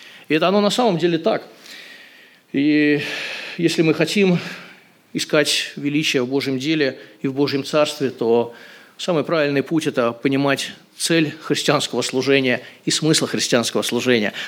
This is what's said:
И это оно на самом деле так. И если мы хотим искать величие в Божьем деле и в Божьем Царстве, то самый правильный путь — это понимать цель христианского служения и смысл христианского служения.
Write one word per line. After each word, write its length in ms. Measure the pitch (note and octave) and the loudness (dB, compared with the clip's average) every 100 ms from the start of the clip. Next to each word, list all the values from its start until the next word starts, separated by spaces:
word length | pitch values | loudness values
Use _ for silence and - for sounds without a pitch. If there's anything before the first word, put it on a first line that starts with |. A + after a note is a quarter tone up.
| - - - | -20 -18 -4
И 60 | |
это 160 | D#3 F3 | 0 2
оно 100 | G#3 | 2
на 120 | G3+ | 2
самом 260 | A3+ A#3+ E3 | 2 2 2
деле 200 | F3 D#3+ | 0 0
так. 300 | F#3+ - - - - - - - - - - _ _ | 0 -2 -6 -20 -20 -20 -20 -20 -20 -20 -20 _ _
И 480 | C#3 D3 D3+ D3 D3 C#3+ - - - - - | -2 2 4 4 2 -2 -8 -8 -10 -10 -2
если 240 | E3 E3+ | 0 2
мы 100 | D#3+ | 2
хотим 460 | D3+ D#3 G#3 F#3+ E3+ - - - - _ _ _ | 2 2 4 4 2 -2 -12 -18 -20 _ _ _
искать 580 | D#3+ - D#3 D3 - - - | -8 0 2 2 -2 -4 -6
величие 480 | C#3+ D3 D3+ C#3 | -2 0 0 0
в 40 | B2 | 0
Божьем 300 | C#3 C3 C3 | -2 -2 -2
деле 400 | D3 D#3+ C3 - - - | 0 0 0 -2 -14 -8
и 60 | C#3 | -4
в 60 | |
Божьем 300 | C3 C#3+ C#3 | 0 0 0
Царстве, 460 | - D#3 D3 - C3 | 0 0 0 0 -4
то 460 | - A#2 A#2+ A#2 - - - - - | -2 2 2 2 -8 -20 -20 -20 -8
самый 260 | - D#3+ | -2 -2
правильный 380 | C3+ D#3+ C#3+ C#3 | 0 0 2 0
путь — 240 | C3+ D#3+ D3 | 0 0 0
это 260 | C#3 A#2 | 0 0
понимать 580 | A#2 C#3 C3+ C#3 C3+ - - - - | 0 0 2 0 0 -4 -14 -20 -8
цель 340 | - E3 D3 - | 0 2 2 -4
христианского 580 | - C#3+ - C#3+ - A#2+ | -4 0 2 0 0 -4
служения 600 | - C3 C3 C#3 B2+ A#2 - - D3+ | -2 -2 2 4 2 -2 -6 -8 -4
и 60 | |
смысл 360 | - D#3 D3+ B2 | 0 2 2 0
христианского 560 | A2 - B2 - G#2+ | -2 0 0 0 -2
служения. 500 | - A#2+ B2+ A#2 G2+ - | -2 -2 2 2 0 -6